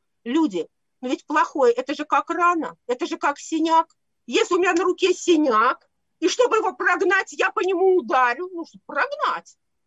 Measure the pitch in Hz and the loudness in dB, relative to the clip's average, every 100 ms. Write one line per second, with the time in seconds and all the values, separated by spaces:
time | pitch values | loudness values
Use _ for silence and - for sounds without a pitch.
0 | _ _ 233 302 311 175 - _ _ _ | _ _ -4 0 0 -2 -8 _ _ _
1 | 254 302 - 302 330 311 247 240 262 294 | -6 -6 -2 -2 0 2 2 2 -4 -8
2 | 294 277 - 339 349 349 233 - - 247 | -2 -2 -2 0 0 0 -4 -8 -8 -6
3 | 330 330 320 285 - 320 320 330 330 _ | -6 -4 -4 -4 -6 -2 2 2 2 _
4 | _ _ - 277 - 359 370 339 370 349 | _ _ -4 -2 0 2 2 2 0 0
5 | 370 370 - 311 302 214 247 320 _ _ | 0 0 2 2 4 2 2 0 _ _
6 | _ _ 370 - 494 440 427 - 359 339 | _ _ -2 2 2 2 0 -2 0 0
7 | 359 381 - - 381 427 370 349 381 370 | 2 0 -2 -4 -4 -2 -2 2 4 2
8 | 220 254 247 247 370 339 311 196 - - | 2 2 2 0 -8 -12 -14 -18 -8 -4
9 | 508 587 571 165 - _ _ _ | -4 -4 -4 -4 -10 _ _ _